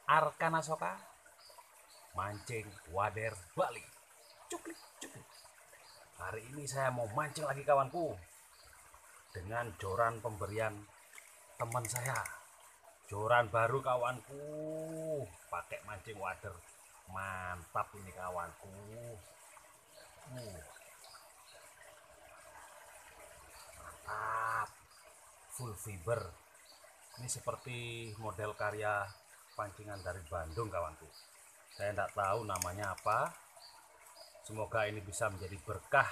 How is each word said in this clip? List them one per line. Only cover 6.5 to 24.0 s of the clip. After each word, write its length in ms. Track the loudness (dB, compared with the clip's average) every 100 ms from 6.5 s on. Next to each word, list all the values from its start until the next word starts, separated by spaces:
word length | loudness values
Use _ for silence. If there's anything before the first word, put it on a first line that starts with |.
ini 80 | -6 -2
saya 240 | 4 4
mau 160 | 4 2
mancing 320 | 2 2 2
lagi, 240 | 0 2 10
kawanku, 480 | 10 10 4 0 0 -8 -18 -20 -20 -20 -18 -18 -20 -20 -20 -10
dengan 320 | -8 -2 0 -2 -2
joran 400 | 0 6 4 4
pemberian 560 | -2 -2 -2 2 2 0 -10 -18 -18 -18 -18 -20 -16 -4
teman 240 | 0 0 2
saya. 320 | 0 2 0 0 -6 -12 -20 -20 -20 -20 -18 -6
Joran 400 | 0 8 8 8
baru, 320 | 8 6 6
kawanku, 640 | 4 4 4 0 -6 -8 -6 -4 -2 -2 -4 -4 0 0 -2 -8 -4
pakai 320 | -4 -4 -8 -6
mancing 320 | -10 -8 -4
wader. 320 | -2 -2 -6 -10 -14 -20 -20 -20 -8
Mantap 800 | -4 -2 -2 -2 -4 -2 0 0 -4
ini, 160 | -12
kawanku. 560 | -6 -4 -2 -4 -8 -14 -12 -12 -10 -10 -10 -14 -20 -18 -20 -20 -20 -20 -20 -20 -18 -12 -8
Uh. 240 | -8 -10 -12 -16 -18 -18 -16 -16 -18 -20 -20 -18 -18 -18 -20 -20 -20 -20 -18 -18 -18 -16 -16 -16 -16 -16 -18 -16 -16 -16 -18 -16 -16
Mantap. 960 | -12 -12 -10